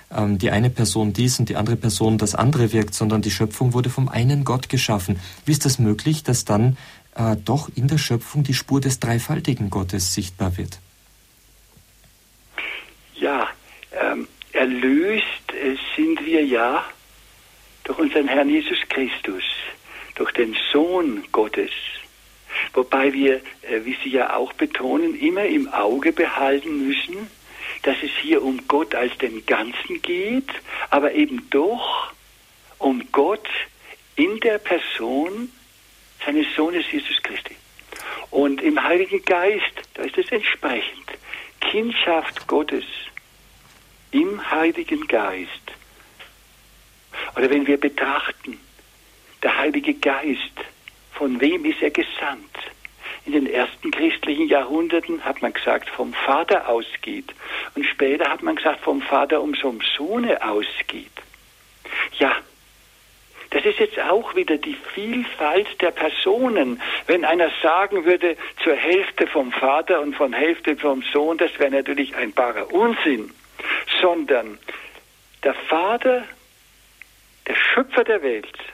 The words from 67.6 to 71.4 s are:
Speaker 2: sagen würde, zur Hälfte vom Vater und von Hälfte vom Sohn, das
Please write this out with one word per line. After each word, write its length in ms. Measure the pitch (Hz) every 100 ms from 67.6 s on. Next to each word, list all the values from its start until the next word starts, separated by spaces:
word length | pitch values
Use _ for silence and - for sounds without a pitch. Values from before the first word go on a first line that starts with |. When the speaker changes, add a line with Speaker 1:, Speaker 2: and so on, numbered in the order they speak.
Speaker 2:
sagen 420 | 160 170 196 196 160
würde, 320 | 180 175 160 - -
zur 140 | - 139
Hälfte 520 | 311 370 - - -
vom 240 | - 127
Vater 500 | - 131 147 165 170
und 140 | 147 135
von 180 | 139
Hälfte 420 | 117 156 170 - 143
vom 260 | 147 135 120
Sohn, 240 | 147 156
das 200 | 165